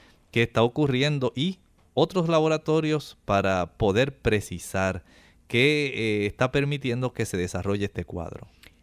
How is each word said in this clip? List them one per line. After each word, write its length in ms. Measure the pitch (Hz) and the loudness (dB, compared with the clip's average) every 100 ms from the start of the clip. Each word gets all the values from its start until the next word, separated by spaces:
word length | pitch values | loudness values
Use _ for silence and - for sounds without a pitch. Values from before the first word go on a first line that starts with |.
| _ _ _ | _ _ _
qué 140 | 117 | -2
está 180 | 117 113 | 0 2
ocurriendo 720 | 117 120 143 127 143 147 127 | 2 2 0 2 0 0 -2
y 240 | - 175 190 _ _ _ | -2 -4 -4 _ _ _
otros 360 | - 156 190 165 | 0 0 2 2
laboratorios 920 | 160 156 156 - 156 156 151 - - | 4 4 2 2 0 2 -2 -4 -10
para 420 | - 101 98 92 87 - | 0 2 2 0 -2 0
poder 400 | 107 98 139 135 | 2 4 0 -2
precisar 880 | 120 107 - 90 - 95 95 87 - - _ _ - | 0 0 -2 -10 -6 -2 -2 -2 -10 -20 _ _ -2
qué, 440 | 117 139 151 139 | 2 4 2 -2
eh, 320 | 113 110 104 101 | -2 -2 0 -2
está 260 | - 127 | -2 -2
permitiendo 600 | 143 143 143 135 120 127 | 0 -2 -4 -4 -4 -4
que 140 | - 110 | -4 -4
se 100 | 95 | -2
desarrolle 500 | 90 95 95 101 98 | -4 -4 -4 -2 -4
este 180 | - | -6
cuadro. 440 | 85 87 82 - - _ - - | -8 -8 -10 -12 -18 _ -20 -20